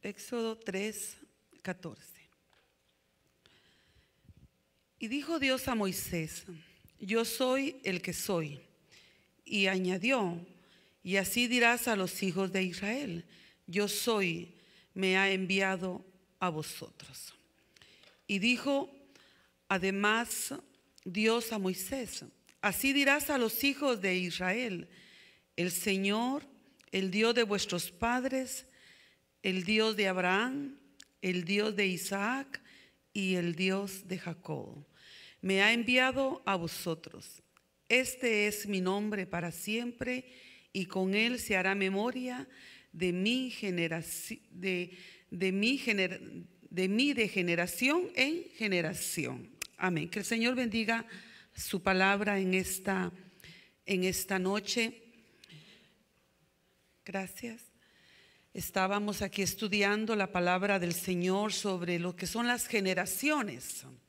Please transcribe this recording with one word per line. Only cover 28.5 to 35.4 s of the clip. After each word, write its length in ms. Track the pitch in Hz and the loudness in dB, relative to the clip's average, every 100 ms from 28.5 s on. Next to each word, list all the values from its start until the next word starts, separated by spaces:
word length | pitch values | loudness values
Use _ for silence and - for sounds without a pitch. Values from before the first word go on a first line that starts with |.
| - - - - - - _ _ _ | -8 -12 -20 -20 -20 -20 _ _ _
el 200 | 190 185 | -2 -2
Dios 320 | 180 214 220 208 | 2 4 4 4
de 120 | 196 | 2
Abraham, 680 | 185 180 190 240 269 277 - _ _ - _ | 4 4 4 2 -2 -8 -12 _ _ -20 _
el 220 | 185 180 170 | -2 -2 0
Dios 300 | 202 214 202 | 0 2 2
de 120 | 196 | 0
Isaac 760 | 175 - 196 208 262 277 - - - - _ _ | 0 -4 -2 -2 -2 -6 -14 -16 -20 -20 _ _
y 220 | - 190 | -2 0
el 220 | 180 175 165 | 2 0 0
Dios 520 | 185 190 202 196 190 | 0 0 -2 -10 -8
de 120 | 180 | -6
Jacob, 640 | 175 160 - 147 107 - 147 _ - - - - | -6 -10 -8 -8 -8 -14 -20 _ -20 -20 -20 -8